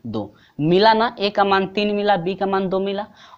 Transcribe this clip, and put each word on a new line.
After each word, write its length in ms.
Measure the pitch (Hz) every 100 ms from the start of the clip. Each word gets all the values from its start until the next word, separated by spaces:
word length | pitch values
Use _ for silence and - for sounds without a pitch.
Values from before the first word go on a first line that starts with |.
| 117
दो। 300 | 107 98 - _ -
मिला 340 | 151 180 220
ना, 220 | 220 233 233
ए 100 | 196
का 140 | 202
मान 240 | 196 190 190
तीन 280 | 214 208 208
मिला, 200 | 208 196
बी 200 | 165 190
का 100 | 196
मान 240 | 190 190
दो 100 | 190
मिला। 260 | 196 196 214 - -